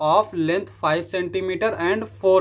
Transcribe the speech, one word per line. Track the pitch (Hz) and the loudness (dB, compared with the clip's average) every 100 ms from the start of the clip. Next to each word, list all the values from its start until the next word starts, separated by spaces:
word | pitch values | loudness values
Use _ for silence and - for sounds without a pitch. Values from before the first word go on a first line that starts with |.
of | 156 185 214 175 | 2 2 2 -2
length | 160 180 - - | -2 -2 -4 -4
five | 160 160 170 | -2 -2 -2
centimeter | 190 180 190 185 180 220 208 | -6 -4 -4 -4 -2 -4 -2
and | 170 214 220 | -2 -2 -6
four | - 190 185 | -2 4 4